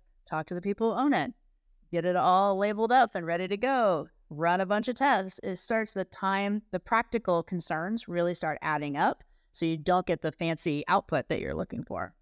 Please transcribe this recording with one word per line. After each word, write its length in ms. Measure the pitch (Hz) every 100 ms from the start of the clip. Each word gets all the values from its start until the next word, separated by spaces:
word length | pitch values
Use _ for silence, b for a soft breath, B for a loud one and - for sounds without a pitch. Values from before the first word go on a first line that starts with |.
| _ _ _
talk 160 | 156 156
to 80 |
the 60 | 175
people 320 | 196 202 226
who 80 | 208
own 140 | 285
it, 180 | 208 139 - _ _ _ _ _
get 140 | 170
it 120 | 175 180
all 420 | 170 185 202 190
labeled 340 | 208 208 226
up 220 | 262 226
and 100 | 190
ready 240 | 165 170 185
to 80 | 202
go, 520 | 247 262 214 160 - _ _
run 320 | 147 170 180
a 60 | 190
bunch 220 | 208 240
of 60 |
tests. 460 | 240 285 220 190 -
It 140 | 196 185
starts 380 | - 220 214
the 100 | 196
time, 560 | 185 - 196 196 202 208 -
the 100 | 180
practical 600 | - 226 240 226 196 170
concerns 640 | - 180 - 160 180 226 -
really 260 | 175 175
start 240 | 170 160 151
adding 380 | 156 151 147 143
up, 260 | 202 - - _ _
so 100 | -
you 140 | 165 160
don't 280 | 151 180 180
get 140 | 165
the 120 | 156
fancy 520 | - 165 160 175 147 -
output 440 | 190 - 143 -
that 100 | -
you're 140 | -
looking 280 | 78 185 117
for. 300 | - - 90 -